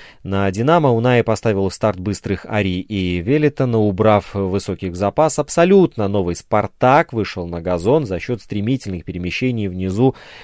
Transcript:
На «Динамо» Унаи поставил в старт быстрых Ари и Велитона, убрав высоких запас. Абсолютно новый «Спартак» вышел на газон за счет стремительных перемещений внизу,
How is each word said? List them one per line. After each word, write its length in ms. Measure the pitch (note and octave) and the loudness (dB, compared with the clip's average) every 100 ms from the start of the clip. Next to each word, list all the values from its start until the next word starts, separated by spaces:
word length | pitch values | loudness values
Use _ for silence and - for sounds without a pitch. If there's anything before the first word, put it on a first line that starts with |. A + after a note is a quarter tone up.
| - - | -20 -14
На 260 | F#2 G2 G2 | -6 -2 -2
«Динамо» 400 | F#2+ C3+ E3+ C#3+ | 0 2 4 4
Унаи 320 | A2+ B2 B2 | 2 2 2
поставил 480 | A2+ G#2+ A#2 G2 G2 | 2 0 0 0 -2
в 40 | - | 0
старт 240 | G#2+ F#2 | -2 -2
быстрых 480 | F#2+ G2 F#2 F#2+ - | -4 -4 -4 -6 -4
Ари 300 | G#2+ G2 F2+ | -2 -2 -2
и 420 | - G2+ F2+ F2+ | -4 -4 -2 -2
Велитона, 560 | F2+ D3+ D3+ - B2+ A2+ | 0 2 2 0 0 2
убрав 560 | G#2+ F#2 G#2+ G#2 - | 2 2 4 4 0
высоких 640 | G2+ F#2+ G2 - F2+ F#2+ F2 | -4 -2 -2 -4 -6 -6 -4
запас. 420 | G2+ - D#3 - | -2 0 0 0
Абсолютно 680 | C#3+ - F3+ G3 F3 - G2 | -2 2 4 6 4 2 -2
новый 280 | G2+ F2 E2+ | 0 -2 -4
«Спартак» 800 | - G#2+ G2+ - B2+ D3 E3 | -2 -2 -2 0 4 4 2
вышел 320 | A2+ F#2+ F#2+ E2+ | -2 -6 -6 -8
на 160 | E2+ | -6
газон 460 | E2 F2 F#2+ D#3 A2+ | -4 -2 2 0 0
за 120 | F2 | -6
счет 220 | - A#2+ | -6 -8
стремительных 640 | - G#2 G#2+ C3+ G2+ F2+ - | -6 -4 -2 -2 -4 -8 -8
перемещений 600 | F2 F2+ - B2+ A#2 G2+ | -8 -6 -4 -2 -2 -4
внизу, 480 | F2+ F#2 G2 C3 - - - | -4 -2 2 2 0 -8 -20